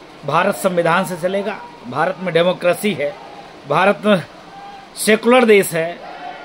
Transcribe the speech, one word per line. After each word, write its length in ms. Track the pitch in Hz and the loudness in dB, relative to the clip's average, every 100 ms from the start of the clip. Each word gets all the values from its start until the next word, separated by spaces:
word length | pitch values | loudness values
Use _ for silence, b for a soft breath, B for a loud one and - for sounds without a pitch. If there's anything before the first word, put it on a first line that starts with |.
| - - 147 | -20 -12 -2
भारत 280 | 156 190 - | 0 0 0
संविधान 480 | 196 180 170 156 | 0 0 2 2
से 120 | 170 175 | 0 -4
चलेगा, 420 | 180 196 202 196 - - 113 | -2 -2 -4 -8 -12 -16 -8
भारत 280 | 127 170 180 | -2 -2 -2
में 120 | 185 | -2
डेमोक्रेसी 580 | 165 175 175 175 170 214 | 2 2 2 0 0 -2
है, 180 | 147 143 - - - - - 143 | -2 -4 -6 -14 -18 -20 -18 -2
भारत 560 | 147 190 202 208 196 - - - - - - - - | 2 2 2 2 0 0 -14 -20 -20 -18 -18 -18 -4
सेकुलर 460 | - 220 226 247 | 0 2 4 4
देश 280 | 240 202 180 | 6 6 4
है। 200 | 165 165 170 - - - - | -2 -4 -8 -14 -14 -14 -14